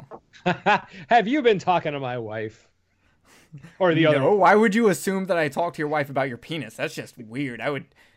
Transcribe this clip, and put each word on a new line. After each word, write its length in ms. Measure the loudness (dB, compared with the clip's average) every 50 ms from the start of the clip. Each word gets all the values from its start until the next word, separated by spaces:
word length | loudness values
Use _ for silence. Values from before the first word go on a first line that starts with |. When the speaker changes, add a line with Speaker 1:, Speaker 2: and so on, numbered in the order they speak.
| -18 -20 -20 -20 _ _ _ -6 -4
Speaker 1:
<laughs> 640 | -4 -4 -2 0 0 0 0 0 -6 -20 -14 -2 2
Have 200 | 4 4 4 2
you 140 | 0 2 4
been 180 | 2 2 2
talking 320 | 2 0 0 0 0 -2 -6
to 80 | -6
my 180 | -6 -6 -6 -6
wife? 500 | -8 -8 -8 -8 -8 -8 -10 _ _ _ _ _ _ _ _ _ _ _ _ _ _ _ _ _ _ _ -20 -20 -20 -16 _ 0
Or 160 | 2 2 4
the 120 | 4 4
other 120 | 4 4 4
Speaker 2:
No, 160 | 4 2 4
why 200 | 6 6 6 6
would 200 | 6 4 4 2
you 140 | 2 2 2
assume 380 | 2 0 -2 -4 -4 -4 -2
that 100 | -2 -2
I 120 | 0 -2 -2
talk 260 | -2 -4 -6 -6 -4
to 40 | -6
your 100 | -6 -4
wife 200 | -2 -4 -4 -4
about 180 | -4 -4 -4 -4
your 100 | -6 -12
penis? 360 | -12 -12 -10 -10 -10 -12 -10
That's 200 | -8 -8 -8 -8
just 220 | -10 -14 -14 -16 -20
weird. 420 | -18 -12 -8 -8 -8 -8 -8 -6
I 100 | -6 -6
would 140 | -6 -6 -8 _ _ _ _ _ _